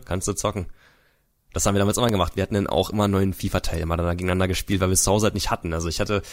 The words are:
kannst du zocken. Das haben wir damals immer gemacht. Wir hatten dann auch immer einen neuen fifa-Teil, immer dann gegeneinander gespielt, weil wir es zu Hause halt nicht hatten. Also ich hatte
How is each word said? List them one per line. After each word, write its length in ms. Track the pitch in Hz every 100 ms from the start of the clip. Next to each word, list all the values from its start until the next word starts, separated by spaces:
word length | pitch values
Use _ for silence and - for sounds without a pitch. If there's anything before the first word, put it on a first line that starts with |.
| -
kannst 220 | 92 98
du 60 |
zocken. 340 | 98 107 101 87 - - _ _ _ _ _ _
Das 140 | 90 104
haben 80 |
wir 60 | 101
damals 180 | 98 107
immer 120 | 120
gemacht. 260 | 104 87 -
Wir 80 |
hatten 100 | 95
dann 140 | 104 98
auch 240 | 78 92
immer 140 | 104 104
einen 80 |
neuen 200 | 98 98
fifa-Teil, 480 | 90 98 92 - 82
immer 160 | 82 85
dann 180 | 85 87
gegeneinander 320 | 90 92 92
gespielt, 340 | 90 - 98
weil 80 | 92
wir 40 |
es 100 | 92
zu 80 | -
Hause 120 | 104 104
halt 80 |
nicht 160 | 98 -
hatten. 240 | 117 87
Also 140 | 82 85
ich 100 | -
hatte 220 | 104 104 -